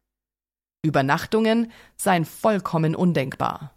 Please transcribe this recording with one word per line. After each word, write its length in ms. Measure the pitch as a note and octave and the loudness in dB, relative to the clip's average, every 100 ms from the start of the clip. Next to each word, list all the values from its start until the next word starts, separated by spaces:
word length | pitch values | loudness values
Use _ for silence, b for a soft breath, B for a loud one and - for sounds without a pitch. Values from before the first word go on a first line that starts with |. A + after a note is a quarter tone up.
| _ _ _ _ _ _ _ _ | _ _ _ _ _ _ _ _
Übernachtungen 920 | D#3 C#3+ C3+ D#3+ - A3 A3 A3+ A3+ B B B | -2 0 0 0 0 0 2 2 -2 B B B
seien 260 | G3+ F3 | 0 0
vollkommen 720 | D#3 - A3+ G3+ - D#3+ D#3+ - | 0 -2 0 0 -2 -2 0 2
undenkbar. 800 | F3+ D#3 C3+ - B2 E2 D3 | 0 0 -4 -4 -6 -6 -12